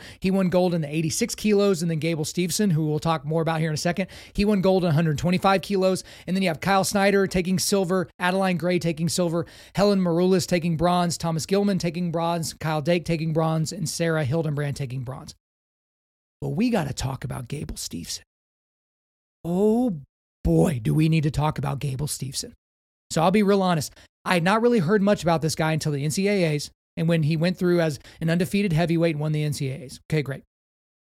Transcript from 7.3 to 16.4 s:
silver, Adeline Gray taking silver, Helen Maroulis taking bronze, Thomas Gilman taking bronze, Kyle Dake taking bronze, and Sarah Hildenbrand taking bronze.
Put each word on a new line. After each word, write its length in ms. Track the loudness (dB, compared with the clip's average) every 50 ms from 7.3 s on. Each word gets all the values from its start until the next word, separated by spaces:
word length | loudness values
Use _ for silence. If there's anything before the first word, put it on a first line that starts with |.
| 0 0 0 0 0 -2
silver, 500 | 0 0 0 0 0 0 0 -2 -2 -4 -6 -4
Adeline 400 | -2 0 0 0 0 0 0 0
Gray 220 | 0 0 0 0
taking 300 | 0 -2 -2 -2 -2 -2
silver, 360 | 0 0 -2 0 0 -2 -4 -6 -10 -20 -20 -6 0
Helen 260 | 2 2 4 4 4
Maroulis 460 | 2 2 2 2 4 4 4 2 2 2
taking 280 | 0 0 0 0 0
bronze, 440 | 0 2 2 2 2 2 0 -2 -4
Thomas 260 | -4 -4 -4 -4 -2
Gilman 320 | 0 0 0 2 2 0 0
taking 340 | -2 -4 -4 -4 -4 -4
bronze, 420 | -2 -2 -2 0 -2 -2 -4 -6 -8
Kyle 280 | -6 -4 -2 -2 0
Dake 240 | 2 2 2 2 0
taking 260 | -2 -2 -2 -2 -2
bronze, 400 | 0 0 0 2 0 0 -2 -4
and 160 | -6 -6 -8 -6
Sarah 380 | -4 -2 -2 0 0 0 0
Hildenbrand 480 | 0 0 -2 -2 -2 -4 -4 -4 -4 -6
taking 300 | -6 -8 -8 -8 -10 -10
bronze. 320 | -10 -12 -12 -14 -18 -20 _ _ _ _ _ _ _ _ _ _ _ _ _ _ _ _ _ _ _ _ -10